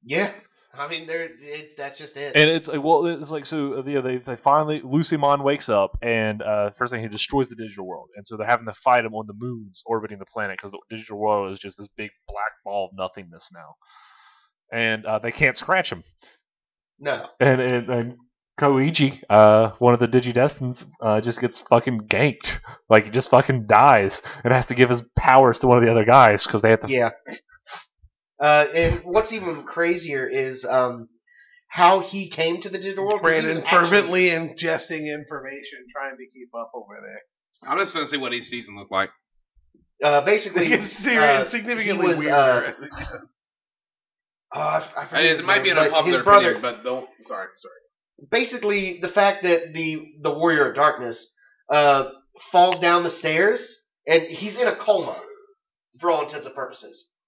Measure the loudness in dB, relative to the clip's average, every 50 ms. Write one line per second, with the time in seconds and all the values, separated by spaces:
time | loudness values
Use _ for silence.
0 | _ -6 -4 -4 -4 -4 -8 -14 _ _ _ _ _ _ _ -14 -12 -12 -12 -14
1 | -12 -10 -10 -10 -10 -10 -14 _ -20 -16 -16 -16 -16 -20 _ -14 -14 -14 -14 -16
2 | -20 -18 -14 -14 -12 -4 0 2 2 2 2 -2 -4 -4 -6 -6 -2 0 0 0
3 | 0 -2 -6 -6 -8 -8 -8 -8 -8 -6 -6 -4 -6 -6 -6 -8 -8 -4 -6 -4
4 | -4 -4 -6 -8 -8 -10 -14 -4 _ 0 2 2 0 -2 -4 -8 -6 -2 -2 0
5 | 0 0 0 0 0 0 0 2 0 -2 -2 0 -2 0 0 0 0 0 _ -6
6 | -4 -2 -2 0 -2 -2 -4 -6 -4 -4 -2 -2 -2 -4 -4 _ -6 -6 -4 -8
7 | -8 -8 -4 -4 -4 -2 0 -2 -2 -2 -6 -16 -16 -16 -14 -16 -14 -14 -14 -16
8 | -16 _ _ -20 -18 -16 -12 -10 -2 -2 -2 -2 -2 -10 -16 -6 -2 0 0 0
9 | 0 -2 -8 -10 -12 -12 -14 -12 -12 -12 -12 -12 -14 -16 _ -16 -8 -6 -6 -6
10 | -6 -8 -14 -16 -18 _ _ -10 -8 -8 -10 -12 -14 -16 -18 -18 _ _ -16 -16
11 | -16 -14 -12 -6 -2 -2 -2 -2 -2 -6 -10 -12 -14 -18 -18 -18 -20 -20 _ -16
12 | -16 -16 _ _ _ -18 -12 -10 -10 -10 -12 _ _ -10 -8 -8 -8 -10 -10 -10
13 | -10 -10 _ -14 -20 -20 -18 -18 -18 -18 _ -20 -20 -20 -20 _ _ _ -20 -20
14 | -20 -20 _ _ _ _ _ _ _ _ _ _ _ _ -8 -4 -4 -4 -4 -4
15 | -6 -6 -6 -4 -4 -6 -4 -2 -2 -2 -2 -2 -4 -2 -2 -2 -2 -4 -8 -12
16 | -16 _ _ _ _ -20 _ _ _ _ _ _ _ _ _ _ _ _ _ _
17 | -6 -6 -6 -6 -8 -16 _ _ 2 2 4 2 2 0 -2 -2 -4 -2 -4 -4
18 | -4 -6 -10 _ _ _ _ _ _ _ _ 0 2 2 4 4 2 0 0 0
19 | 0 0 -2 -6 -4 _ 6 8 8 10 8 6 4 2 0 2 4 4 4 4
20 | 2 4 2 2 2 2 0 0 0 0 0 -4 -8 -8 -8 -10 -14 -18 _ _
21 | -2 0 0 0 0 -2 -4 -2 -4 -4 -4 -6 0 2 2 4 4 0 -4 -6
22 | -4 -2 0 2 2 0 0 -2 -6 -6 -6 -6 -12 -16 -20 -20 _ _ 6 6
23 | 6 4 -2 -2 0 4 4 4 4 4 -2 -4 2 4 6 8 8 8 6 6
24 | 4 0 -2 -6 -8 -10 -18 -6 -2 0 0 0 0 -2 2 2 4 4 4 -2
25 | -4 _ _ -2 2 6 6 8 8 6 4 4 4 6 6 6 6 6 4 4
26 | 4 6 8 8 8 8 6 4 2 0 0 0 4 4 4 4 2 -2 -2 0
27 | 0 -2 -4 -8 _ -20 -20 -20 _ _ _ _ _ -18 -18 -18 -18 _ _ _
28 | _ _ _ _ _ _ _ _ 4 4 6 6 4 2 2 0 2 2 0 -2
29 | -4 0 0 0 0 0 -6 -8 -6 -6 -8 -8 -12 -12 -4 -2 0 0 0 -2
30 | -4 -8 -6 -6 -6 -4 -4 -4 -4 -4 -6 -10 -8 -2 0 0 0 0 -4 -8
31 | -16 -20 _ _ _ _ _ _ _ _ _ _ _ _ 0 4 4 4 4 4
32 | 0 -6 -10 -10 -10 -10 -6 -4 -2 -2 -2 -4 -8 -10 -10 -10 -10 -8 -8 -6
33 | -4 -2 -2 0 0 0 0 2 0 -2 -4 -4 -2 2 4 4 4 6 4 2
34 | 2 2 0 2 2 2 0 0 -4 -8 -10 -8 -4 -4 -4 -4 -6 -8 -10 -10
35 | -8 -8 -10 -10 -12 -12 -14 -14 -14 -14 -16 -16 -18 -18 -20 -20 -20 -16 _ -12
36 | -12 -12 -12 -14 -20 _ _ -20 -20 _ _ -14 -14 -12 -14 -18 -18 _ -20 -20
37 | -20 -18 -20 -20 _ _ _ _ _ _ _ _ -8 -6 -4 -4 -4 -4 -4 -8
38 | -8 -6 -6 -6 -6 -6 -6 -8 -8 -10 -12 -12 -14 -14 -18 -20 -14 _ -2 -2
39 | -2 -2 _ _ _ _ _ _ _ _ _ _ _ _ _ _ _ _ _ _
40 | 0 2 2 2 4 2 0 0 0 -2 -2 -2 0 2 0 0 0 -4 -8 -4
41 | -2 0 2 4 4 4 4 2 0 -2 -6 -8 -6 -6 -6 -4 -4 -4 -2 0
42 | 0 0 0 0 0 0 2 4 4 4 4 2 0 -4 -10 -10 -16 -16 -14 -12
43 | -12 -12 -12 -16 -18 _ _ _ _ _ _ _ _ _ _ _ _ _ _ _
44 | _ _ _ _ _ _ _ _ _ _ -8 -6 -4 -2 -2 -4 -4 -6 -12 -12
45 | -12 -4 -2 2 2 2 2 0 0 0 0 0 2 0 2 2 2 2 2 2
46 | 2 2 0 2 6 8 8 8 8 6 -2 -2 -4 -8 -8 -8 -8 -8 -8 -8
47 | -8 -14 _ _ _ -14 -12 -12 -12 -14 _ _ -20 -20 -20 -20 _ _ _ _
48 | _ _ _ _ -12 _ -2 -2 -2 -2 -6 -6 -4 -2 -2 -2 -2 -6 -8 -8
49 | -10 -4 0 2 2 2 2 0 0 0 0 0 0 -6 -8 -6 -6 -6 -6 -8
50 | -12 -16 -20 -8 -6 -6 -4 0 0 0 2 2 0 0 2 2 2 2 2 0
51 | -8 -10 -10 -12 -16 _ _ _ _ _ _ _ _ _ 2 4 6 6 4 4
52 | 2 -4 -10 -18 _ _ _ -20 -20 0 4 6 6 6 4 2 2 2 2 2
53 | 0 -2 -6 -6 -4 -2 0 2 2 2 0 -2 -6 -12 -18 -20 _ _ _ _
54 | _ 2 2 2 2 0 -12 -12 -12 -12 -4 -2 -2 -2 -2 -4 0 0 0 0
55 | 0 -6 -10 -12 -14 -20 -20 _ _ _ _ _ _ _ _ _ _ _ _ _
56 | -2 -2 -2 -2 -2 -6 -10 -14 -14 -14 -12 -12 -14 -12 -14 -18 -20 -20 -20 -20
57 | -20 _ _ _ _